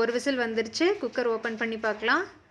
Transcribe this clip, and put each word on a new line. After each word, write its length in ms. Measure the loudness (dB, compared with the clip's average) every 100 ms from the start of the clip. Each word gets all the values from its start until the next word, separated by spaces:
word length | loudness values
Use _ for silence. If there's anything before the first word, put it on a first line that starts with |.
ஒரு 100 | 4 2
விசில் 280 | 0 0 0
வந்துருச்சு. 400 | -2 -2 2 2 2
குக்கர் 300 | -2 0 0 0
ஓப்பன் 240 | -2 -4
பண்ணி 160 | -4 -2 -2
பார்க்கலாம். 400 | 0 2 0 0 -10 _